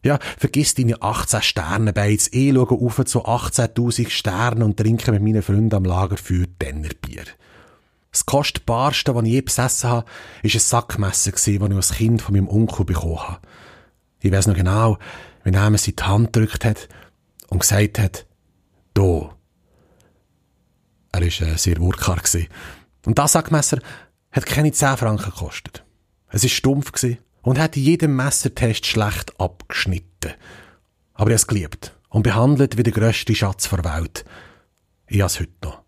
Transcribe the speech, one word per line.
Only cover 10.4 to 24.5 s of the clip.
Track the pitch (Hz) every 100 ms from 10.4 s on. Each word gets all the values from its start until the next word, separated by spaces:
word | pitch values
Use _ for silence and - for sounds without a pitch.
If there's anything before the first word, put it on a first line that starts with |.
war | 113
ein | 110
Sackmesser, | - 117 - - 98 - -
das | - -
ich | 101
als | 101 98 92
Kind | - 110 113
von | - 101
meinem | 95
Onkel | 101 113 - 85
bekommen | 85 82 82
habe. | - - - - - - _ _ _ _
Ich | 101
weiss | 98 95
noch |
genau, | 90 90 101 113 101 - - - _
wie | -
er | 95 104
mir | 104
es | -
in | -
die |
Hand | 98 101 113
gedrückt | 117 110 - 120
hat | 107 - - - _ _ _ -
und | 92
gesagt | - 98 104 -
hat, | 98 - - _ _ _ _ _ _
«Da.» | - 95 82 76 - _ _ _ _ _ _ _ _ _ _ _ _ _ _ _ _ _
Er | 92
war, | 87 - 80
äh, | 80
sehr | - 82
wortkarg. | 87 - - 85 - 87 82 - - - _ _ -
Und | 113
das | 147
Sackmesser | 165 156 151 139 127 - - - _ _
hat | -
keine | -